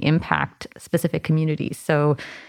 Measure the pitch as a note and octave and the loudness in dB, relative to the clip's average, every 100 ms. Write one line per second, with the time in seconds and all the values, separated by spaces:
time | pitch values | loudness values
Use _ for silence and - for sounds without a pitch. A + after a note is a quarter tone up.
0 | D3 D#3 - D3+ C#3 - - - - E3+ | 2 2 2 0 -2 -8 -18 -18 -4 0
1 | E3+ D3+ - D#3 D#3 D3+ - - - D3+ | 0 -2 0 2 2 -2 -4 -4 0 2
2 | D3 C#3 - - | 4 2 -4 -16